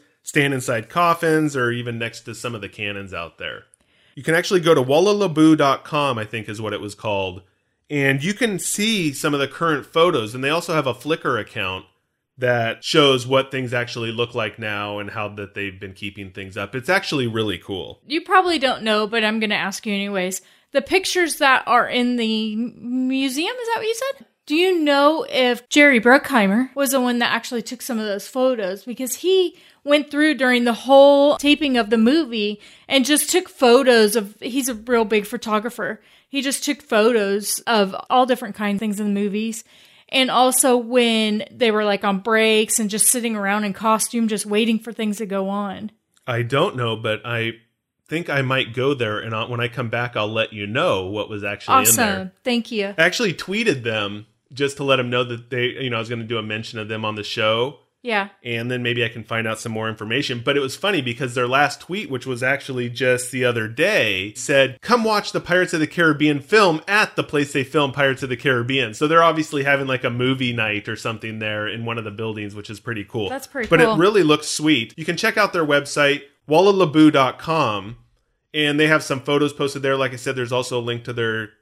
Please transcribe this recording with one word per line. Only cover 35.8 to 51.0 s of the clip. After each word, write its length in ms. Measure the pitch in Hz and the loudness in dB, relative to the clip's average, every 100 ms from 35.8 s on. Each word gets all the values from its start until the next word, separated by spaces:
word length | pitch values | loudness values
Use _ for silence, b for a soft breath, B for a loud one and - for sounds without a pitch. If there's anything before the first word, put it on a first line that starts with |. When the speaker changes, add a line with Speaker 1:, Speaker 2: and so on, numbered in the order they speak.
| 185 220 b b b | -8 -8 b b b
Speaker 2:
He 140 | 277 | -4
just 220 | 269 269 | -2 -2
took 180 | - 277 | -4 -6
photos 760 | - 220 220 233 196 202 196 - - | 0 2 4 4 2 -2 -2 -6 0
of 260 | 220 196 - - | 2 2 -2 0
all 160 | 247 254 | 2 4
different 300 | 247 214 202 | 0 -4 -6
kinds 200 | 208 196 | -4 -2
of 40 | |
things 180 | 220 202 | -4 -4
in 140 | 208 | -2
the 60 | 202 | -2
movies. 420 | 208 208 226 220 - b b b b | -2 -2 -4 -8 -14 b b b b
And 200 | 269 254 | 0 2
also 460 | - 254 254 277 247 | 4 2 4 2 2
when 680 | 226 247 233 220 214 214 - | 2 2 2 2 2 0 -4
they 200 | - 233 | -2 0
were, 140 | 214 | 2
like, 200 | 214 202 | 0 0
on 140 | 208 196 | 0 -2
breaks 600 | 226 220 220 220 220 - | 0 2 4 2 2 0
and 120 | 214 | -2
just 160 | 208 - | 0 2
sitting 280 | 254 233 220 | 2 -2 -4
around 280 | 196 208 | -2 -2
in 80 | 208 | -2
costume, 560 | 185 220 220 - 233 226 | -2 2 2 0 0 0
just 160 | 208 | 0
waiting 340 | 214 208 233 220 | 0 0 2 0
for 140 | 233 | -4
things 240 | 220 214 208 | -6 -4 -4
to 80 | 208 | -4
go 220 | 196 190 | -4 -4
on. 420 | 202 202 185 208 _ _ _ - | -4 -6 -8 -14 _ _ _ -6
Speaker 1:
I 160 | 120 | -4
don't 340 | 120 135 190 123 | 0 2 0 0
know, 200 | 117 110 | -6 -4
but 260 | 113 107 | -4 -4
I 280 | 120 117 113 113 _ _ _ _ - | -4 -4 -4 -8 _ _ _ _ -8
think 200 | 156 170 | -8 -2
I 140 | 139 | -2
might 320 | 131 131 120 | 0 0 -2
go 180 | 120 135 | -2 0
there, 240 | 143 110 107 | 0 -2 -4
and 160 | 113 | -4
I'll, 140 | 113 117 | -6 -6
when 120 | 117 | -4
I 80 | 120 | -4
come 200 | 127 117 | -4 -6
back, 260 | 117 120 120 | -4 -4 -4
I'll 120 | 107 | -2
let 220 | 110 113 | -2 -4
you 140 | 107 101 | -4 -4
know 400 | 123 175 101 | -2 0 0